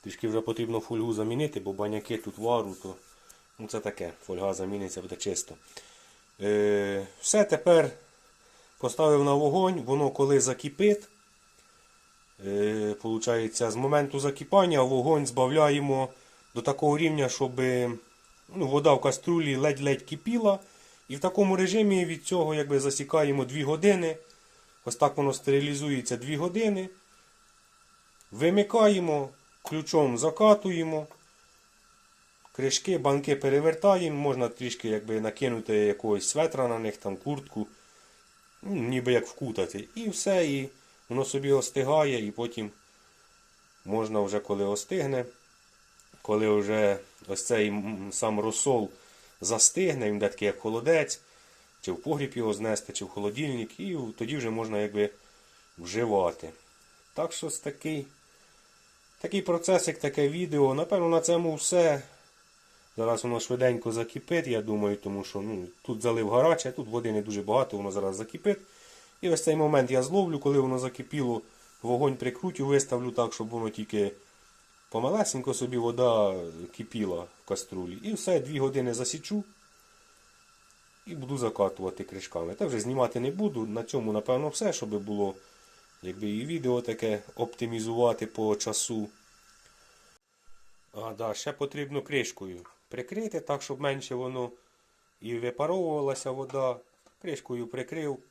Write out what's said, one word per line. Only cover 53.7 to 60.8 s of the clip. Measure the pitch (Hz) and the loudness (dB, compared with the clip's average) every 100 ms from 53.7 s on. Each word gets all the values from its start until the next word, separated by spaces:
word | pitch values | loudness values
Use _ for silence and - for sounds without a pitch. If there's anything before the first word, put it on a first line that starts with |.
| - | -10
і | 196 | -8
в-, | 165 117 | -6 -8
тоді | - 113 147 | -8 -6 -4
вже | 113 | -4
можна, | 113 110 107 | -4 -4 -2
якби, | 104 104 104 - _ _ _ _ _ - | -2 0 0 -2 _ _ _ _ _ -16
вживати. | 87 107 117 101 87 82 80 - _ _ _ _ _ | -8 -2 0 2 0 -2 -14 -16 _ _ _ _ _
Так | - 160 | -6 -6
що | - 160 | -6 -8
ось | - | -8
такий, | 147 139 156 156 139 _ _ _ _ _ _ _ _ _ _ _ | -10 -8 -6 -6 -8 _ _ _ _ _ _ _ _ _ _ _
такий | - 196 | -4 -2
процесик, | 180 170 170 180 180 156 | 0 0 4 2 2 -2
таке | 143 139 143 | -2 2 0
відео. | 165 175 147 135 | 0 -2 4 4
Напевно, | 135 | 4